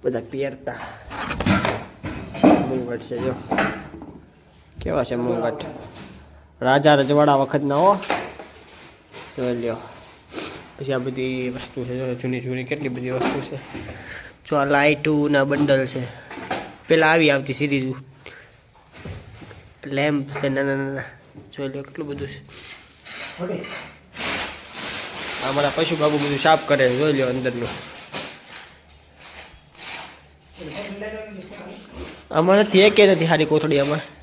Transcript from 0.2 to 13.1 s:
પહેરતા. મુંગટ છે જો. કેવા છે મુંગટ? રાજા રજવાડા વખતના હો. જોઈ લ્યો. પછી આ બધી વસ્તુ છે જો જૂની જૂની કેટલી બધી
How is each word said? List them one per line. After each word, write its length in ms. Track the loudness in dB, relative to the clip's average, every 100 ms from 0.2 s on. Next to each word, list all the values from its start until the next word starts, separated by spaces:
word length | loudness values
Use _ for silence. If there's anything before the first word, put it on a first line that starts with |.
| -6
પહેરતા. 440 | -6 -6 -6 -10 -10 -12 -14 -14 -10 -8 -2 2 2 2 -4 -10 -12 -10 -10 -12 4 6 6 2
મુંગટ 340 | -4 -4 -8
છે 160 | -6 -4
જો. 160 | -4 -4 -4 -2 -2 -4 -12 -16 -18 -20 -20 _ _ -20 _ -10
કેવા 240 | -4 -2
છે 120 | -2 -2
મુંગટ? 480 | -2 0 -2 -4 -10 -14 -16 -18 -20 -20 -20 -20 -20 _
રાજા 320 | 4 6 8
રજવાડા 420 | 6 6 6 6 4
વખતના 380 | 4 0 2
હો. 220 | 4 4 4 0 -4 -4 -14 -20 -20 -20 -20 -20 -20 _ -20 -14 -4
જોઈ 160 | -2
લ્યો. 220 | -2 -2 -4 -10 -20 -20 -20 -14 -12 -12 -14 -18 -12
પછી 140 | -4
આ 60 | -2
બધી 520 | -2 -4 -4 -2 -4
વસ્તુ 340 | -6 -10 -8
છે 140 | -6 -4
જો 160 | -4
જૂની 260 | -4 -4 -4
જૂની 240 | -4 -6
કેટલી 240 | -4 -4 -4
બધી 220 | -6 -4